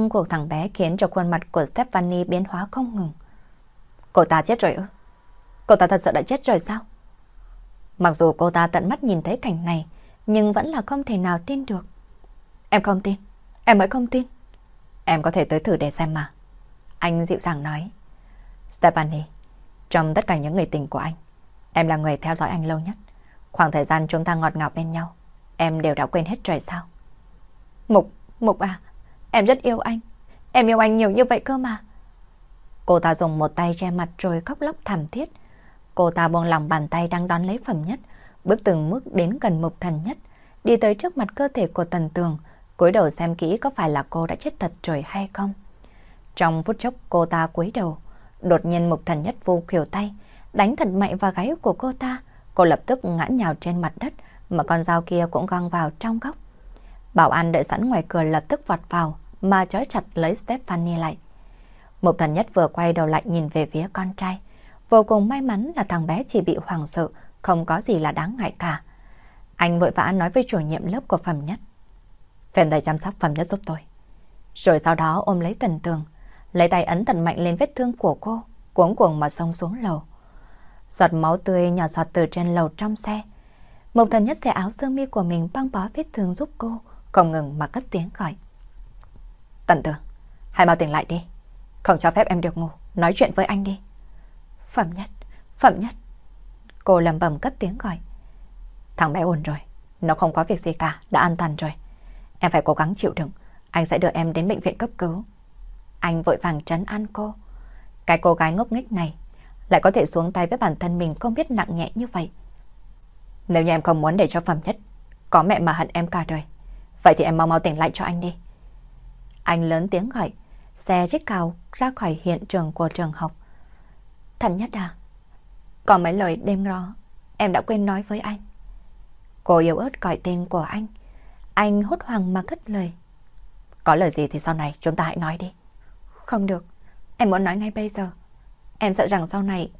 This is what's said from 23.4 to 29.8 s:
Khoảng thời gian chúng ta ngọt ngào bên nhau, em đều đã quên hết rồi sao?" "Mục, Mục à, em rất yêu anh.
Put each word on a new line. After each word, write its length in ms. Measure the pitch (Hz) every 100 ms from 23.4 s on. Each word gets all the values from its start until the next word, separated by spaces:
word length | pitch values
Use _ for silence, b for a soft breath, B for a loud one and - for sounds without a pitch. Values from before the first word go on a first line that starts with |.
| -
Khoảng 200 | - 160
thời 140 | 151 147
gian 220 | 160 156
chúng 160 | 165
ta 120 | 170 165
ngọt 200 | 160 156
ngào 140 | 147 160
bên 160 | 165
nhau, 220 | 165 170 - - - - -
em 240 | 165 160
đều 140 | 156 143
đã 100 | 131
quên 200 | 175 160
hết 180 | 247
rồi 160 | - 151
sao?" 240 | - 175 170 - - - - - - - - - -
"Mục, 240 | 202 - - - -
Mục 200 | 220 196
à, 200 | 196 185 b - b b -
em 140 | 233 202
rất 160 | 262
yêu 180 | 247
anh. 200 | 226